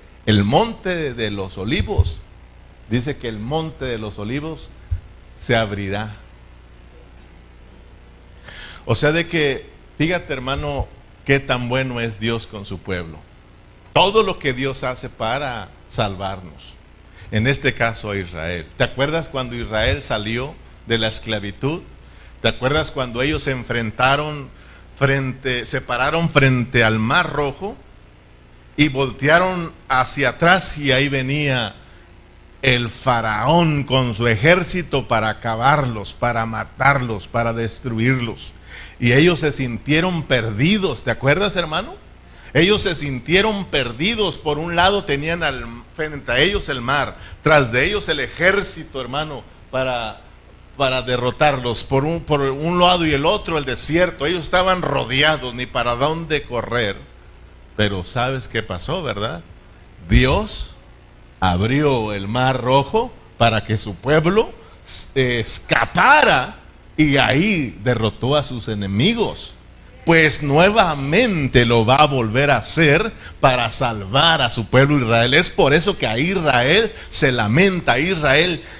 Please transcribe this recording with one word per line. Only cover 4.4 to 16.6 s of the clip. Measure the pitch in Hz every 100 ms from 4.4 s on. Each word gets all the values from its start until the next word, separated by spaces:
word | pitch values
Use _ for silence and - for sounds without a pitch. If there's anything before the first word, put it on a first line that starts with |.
| 151 156 - - - - - - - -
se | - 120
abrirá. | 110 101 98 101 107 107 - - - - - - - - - - - - - - - - - - - - - - - - - - -
O |
sea, | 117 147
de | 160 165
que, | 170 147 123 - - - -
fíjate, | 156 175 -
hermano, | 135 127 143 147 139 - - - -
qué | - 139
tan | 135 127 123
bueno | 127 131 120
es | 117 104
Dios | 113 117 -
con | 107
su | 101 92
pueblo. | - 90 82 78 - - - - - - -
Todo | - 185 214
lo | 196 175
que | 147
Dios | 123 135 131
hace | 131 123 123
para | - 113 131 143 117 95 - -
salvarnos. | - 107 92 95 95 90 69